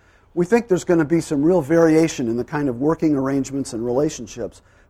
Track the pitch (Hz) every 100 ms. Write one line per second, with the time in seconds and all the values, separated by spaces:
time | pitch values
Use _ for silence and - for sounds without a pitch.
0 | _ _ _ 160 175 240 233 175 - 170
1 | 151 165 147 147 151 185 135 165 165 156
2 | 165 - 123 117 120 151 143 117 143 160
3 | 160 143 131 139 131 139 131 110 120 123
4 | 151 156 113 - 101 - _ _ _